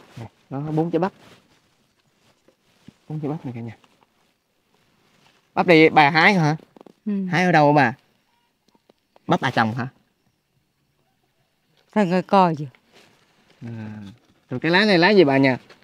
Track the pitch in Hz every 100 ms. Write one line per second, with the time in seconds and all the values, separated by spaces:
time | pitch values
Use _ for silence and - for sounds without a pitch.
0 | _ - 110 _ _ 131 151 156 165 165
1 | 185 - - _ _ _ _ _ _ _
2 | _ _ _ _ _ _ _ _ - -
3 | - 151 143 160 147 120 117 104 _ _
4 | _ _ _ _ _ _ _ _ _ _
5 | _ _ _ _ _ - 180 160 160 156
6 | 147 156 180 196 151 160 _ _ - _
7 | - 202 185 165 180 165 147 147 127 123
8 | _ _ _ _ _ _ _ _ _ _
9 | _ _ - - 139 123 113 120 127 -
10 | _ _ _ _ _ _ _ _ _ _
11 | _ _ _ _ _ _ _ _ _ 220
12 | 190 185 170 202 180 147 143 - _ _
13 | _ _ _ _ _ _ 117 113 110 107
14 | 101 - _ _ _ 127 156 180 214 180
15 | 180 208 147 135 135 123 - -